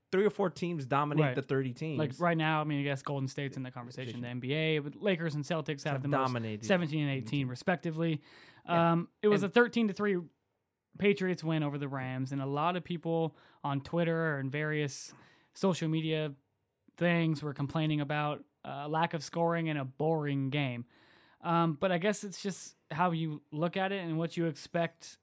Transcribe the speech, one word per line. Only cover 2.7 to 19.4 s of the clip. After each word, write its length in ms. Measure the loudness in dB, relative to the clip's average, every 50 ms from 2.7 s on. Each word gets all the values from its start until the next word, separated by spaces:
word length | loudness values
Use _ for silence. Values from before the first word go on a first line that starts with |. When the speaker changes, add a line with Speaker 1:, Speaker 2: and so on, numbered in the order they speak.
| 0 0
Speaker 2:
I 20 |
guess 200 | 0 -2 -2 -4
Golden 260 | -4 -4 -4 -2 -2 -4
State's 280 | -4 -4 -6 -6 -6
in 60 | -6
the 80 | -10 -8
conversation. 500 | -10 -12 -14 -12 -10 -10 -8 -8 -8 -8
The 60 | -8 -6
N 120 | -6 -6
B 120 | -4 -2
A, 260 | 0 0 2 2 2 0
but 220 | -2 -4 -8 -4
Lakers 340 | 0 0 0 0 0 -2 -2
and 100 | -4 -2
Celtics 400 | -2 -2 -2 -2 -4 -6 -4 -2
have 80 | -2
Speaker 1:
Have 100 | -2 -2
Speaker 2:
the 60 | 0 0
most, 200 | 2 2 2 2
Speaker 1:
dominated. 360 | 0 0 -2 -4 -6 -4 0
Speaker 2:
seventeen 420 | 2 2 2 2 0 0 0 0 0
and 80 | 0
eighteen, 300 | -2 -4 -2 -2 -2 -2
Speaker 1:
Yeah. 40 | -2
Speaker 2:
respectively. 720 | -4 -4 0 0 0 0 0 -4 -2 0 0 0 0 -2 -4 -10 -20 -20 -20 -20 -20 -12 -4
Speaker 1:
Yeah. 260 | 0 4 4 6 6
Speaker 2:
Um, 160 | 6 4 2 -2 _ 2
it 60 | 4 4
was 140 | 4 4
Speaker 1:
And 80 | 4 4
Speaker 2:
a 40 | 6
thirteen 340 | 6 6 6 4 2 2 2
to 60 | 2
three 240 | 0 2 2 2 2 0 -6 _ _ _ _ _ _ _ _ _ _ _ _ -4 2
Patriots 460 | 4 4 4 4 2 0 0 0 0
win 180 | 0 0 2
over 160 | 0 0 -2 -4
the 100 | -4 -4
Rams, 440 | -4 -4 -4 -4 -4 -4 -4 -4
and 100 | -2 -2
a 40 | -2
lot 280 | -2 0 0 2 2 0
of 100 | 0 -2
people 520 | -4 -6 -4 -2 0 0 0 0 0 -4 -8 -20 -20 _ _
on 180 | -4 -2 -2 -2
Twitter 580 | -2 -2 0 0 2 2 2 0 0 0 0 -2
and 120 | -2 -4
various 640 | -2 -2 -2 0 0 0 -2 -2 -4 -6 -10 -12 -16 -18 -20 -20 _ _ _ _ -8
social 340 | 0 0 0 2 2 0 0
media 460 | 0 0 0 0 0 0 -2 -4 -6 -10 _ _ _ _ _ _ _ _ _ _ _ 0
things 440 | 2 4 4 4 4 2 2 0
were 120 | -2 -6 -4
complaining 460 | -4 -4 -2 0 0 2 2 2 0
about, 440 | 0 -2 -2 -2 -2 -2 -4 -6 -8 _ _ _ -12
uh, 220 | -12 -10 -8 -6 -2
lack 260 | 0 2 2 2 0
of 80 | -2
scoring 460 | -6 -4 0 2